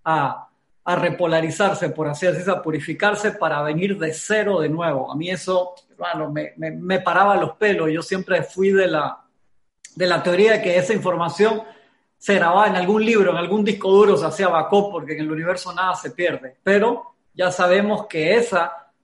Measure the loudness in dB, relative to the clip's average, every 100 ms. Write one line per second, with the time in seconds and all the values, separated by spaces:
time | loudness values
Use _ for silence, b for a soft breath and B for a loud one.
0 | -2 0 0 -4 -14 _ _ _ -4 -2
1 | 0 0 0 0 0 0 0 0 -4 -4
2 | -6 -2 -2 0 -2 -4 -4 -6 -6 -2
3 | -2 0 -4 -2 -2 -2 -2 -2 -2 -2
4 | -6 -6 -2 -2 0 0 -2 -2 -2 -4
5 | -6 -6 -6 -6 -2 -2 -2 -10 _ -12
6 | -8 -6 -6 -8 -10 -10 -12 -8 -4 -4
7 | 0 2 2 2 -2 -2 0 0 0 -2
8 | -4 -6 -2 -2 -2 -2 2 4 2 0
9 | -4 -8 _ _ _ _ _ _ -14 -4
10 | 0 0 2 4 4 4 2 0 2 0
11 | -2 -2 -2 2 2 0 -8 B B B
12 | B _ 0 2 4 6 4 2 2 2
13 | 4 4 4 2 0 0 0 -2 4 6
14 | 6 4 0 0 0 2 2 2 2 -4
15 | -8 -6 -6 -4 -4 -4 -6 -4 -4 -4
16 | -6 -4 -2 -4 -10 -6 2 2 2 -2
17 | -8 _ _ -2 -2 2 4 4 2 -2
18 | -4 -2 2 2 2 0 -2 -6 -18 _